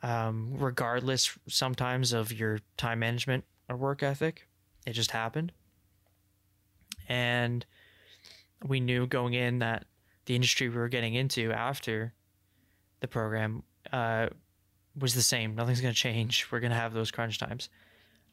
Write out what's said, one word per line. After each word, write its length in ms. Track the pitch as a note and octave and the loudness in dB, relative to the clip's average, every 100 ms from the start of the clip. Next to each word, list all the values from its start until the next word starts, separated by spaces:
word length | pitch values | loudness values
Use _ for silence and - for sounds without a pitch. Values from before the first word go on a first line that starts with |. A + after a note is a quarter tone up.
Um, 500 | B2 A#2 A2+ A2 A2+ C3 | -2 0 0 -2 -4 -2
regardless 800 | C3+ B2 B2 B2 B2+ C3 - - - | -2 0 0 0 0 2 0 -2 -4
sometimes 680 | - C3 B2+ B2 B2+ B2 | 0 0 0 0 2 2
of 200 | A#2+ A2 | 2 0
your 260 | A2+ A2+ G#2+ - - | 0 0 0 -4 -4
time 220 | A#2+ A2+ | -2 2
management 460 | A#2 A#2+ B2+ B2+ - _ - | 0 0 0 -2 -2 _ -10
or 80 | B2 | -2
work 260 | C3+ C#3 | -2 0
ethic, 460 | C#3 C#3 D#3+ - - _ _ _ | 0 2 0 -2 -14 _ _ _
it 100 | - | -8
just 180 | A#2 A2+ | -2 0
happened. 400 | A2+ A2+ D3 E3+ - _ _ _ _ _ _ _ _ _ _ _ _ _ - - | 0 -2 -2 -4 -8 _ _ _ _ _ _ _ _ _ _ _ _ _ -16 -4
And 560 | B2 A#2+ A#2+ A#2+ A#2+ - - - - - - - - - _ | 0 2 2 2 0 -6 -18 -20 -20 -20 -20 -20 -20 -20 _
we 160 | C#3+ C3+ | -2 0
knew 260 | B2 B2 B2+ | 2 2 2
going 280 | C3 B2 | 0 2
in 260 | B2 B2 B2 | 0 0 0
that 260 | A#2 A2+ - _ _ _ | 0 -2 -6 _ _ _
the 100 | - | -2
industry 340 | B2 B2 - B2+ | 2 4 2 0
we 60 | A#2+ | 0
were 120 | A#2+ | 0
getting 260 | B2 A#2 | 0 0
into 380 | A#2 C3+ C3 A2+ | 0 0 0 0
after 640 | A2 A#2 C#3 - A2 A2+ - _ _ _ _ _ _ _ _ | 0 -2 -4 -2 -2 -4 -8 _ _ _ _ _ _ _ _
the 80 | B2+ | -6
program, 560 | B2 A2 A2 A2 A2 - _ - | -2 0 0 0 -2 -10 _ -6
uh, 380 | C3 A#2 A2+ A2+ - _ _ _ _ _ D3 | -2 0 2 0 -2 _ _ _ _ _ -2
was 160 | C3+ | 0
the 80 | B2 | 4
same. 320 | A2+ B2+ A2 | 4 2 0
Nothing's 260 | A2 A#2 B2 | 0 2 2
gonna 140 | B2+ | 2
change. 540 | A2 B2+ A2+ A#2 - - | 2 2 2 2 0 0
We're 80 | A#2+ | -2
gonna 140 | A#2+ | 0
have 180 | A#2 A#2 | 0 0
those 200 | A2+ A2 | -2 -2
crunch 260 | - A#2 G#2+ | -2 -4 -4
times. 300 | - B2 - - - - _ _ _ | -6 -6 -10 -16 -20 -20 _ _ _